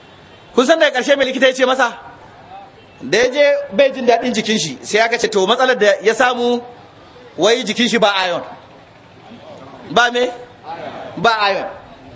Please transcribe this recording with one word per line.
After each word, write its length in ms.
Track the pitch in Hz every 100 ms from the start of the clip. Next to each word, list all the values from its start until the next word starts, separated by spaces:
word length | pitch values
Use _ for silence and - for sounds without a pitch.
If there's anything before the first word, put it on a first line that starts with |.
| - - - - -
Kun 120 | 233 262
san 120 | 320
daga 200 | 294 254
ƙarshe 160 | 285 277
mai 100 | 269
likita 200 | 254 262
ya 60 |
ce 100 | 262 254
masa? 320 | 262 240 - - - - - - - - - - -
Da 160 | 131 202
ya 120 | 254
je 240 | 285 285 285 - 196
bai 140 | 269
jin 140 | 269 240
daɗin 260 | 233 254
jikin 240 | 214 208 220
shi, 200 | 156 123
sai 180 | - 208
aka 180 | 226 233
ce, 100 | 208
"To, 180 | 196 190
matsalar 300 | 254 262 208
da 140 | 202 196
ya 120 | 196
samu, 480 | 220 254 240 240 240 - - - - - - - -
wai 260 | 202 247
jikin 260 | 208 - 240
shi 100 | 226
ba 140 | 202 196 185
iron." 160 | 165 - - - - - - - - - 233 - - - - -
Ba 200 | 190 240
me? 180 | 240 247 - - - 156 165 151 - - 165
Ba 140 | 226 220 202
iron. 180 | 180 - - - - -